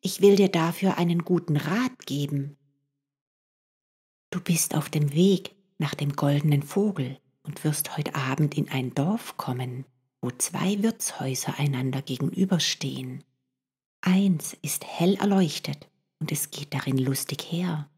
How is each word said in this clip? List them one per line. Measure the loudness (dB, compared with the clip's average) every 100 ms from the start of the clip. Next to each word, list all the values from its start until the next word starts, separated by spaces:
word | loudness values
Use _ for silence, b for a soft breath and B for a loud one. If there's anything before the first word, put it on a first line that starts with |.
| -6
ich | 6
will | 8 8
dir | 6
dafür | 4 0 2 0 2
einen | 2 2
guten | 2 0 2 0
Rat | 0 0 -2 -4
geben. | -8 -4 -2 -4 -4 -10 _ _ _ _ _ _ _ _ _ _ _ _ _ _ _ _ _
Du | -10
bist | -2 0 0
auf | -2 -2
dem | 0 0
Weg | 4 4 4 -2 _ _ _
nach | -6
dem | -2 -4
goldenen | 0 0 2 4 2
Vogel | 0 0 0 0 -6 -6 _ _
und | -14 -6
wirst | -4 -4 -6 -6
heut | -6
Abend | -4 -4 0 0 0
in | -2
ein | -2 -4
Dorf | 0 0 0 -6 -10
kommen, | -6 -4 -6 -8 -14 _ _ _
wo | -8
zwei | -4 -6 -2 0 2
Wirtshäuser | 0 0 -8 -6 -4 -4 -4 0
einander | 0 0 -2 -4
gegenüberstehen. | -6 -4 -4 0 2 2 0 -2 -6 -6 -10 -12 -16 _ _ _ _ _ _ _
Eins | 4 4 6 2 -2 -10
ist | -8 -8
hell | -8 0 2
erleuchtet | 4 4 4 4 0 -8 -10 -12 _ _ _
und | -6
es | -4 -4
geht | -8 -6
darin | -6 0 0
lustig | 0 -2 -4 -8 -6
her. | -4 -2 -2 -6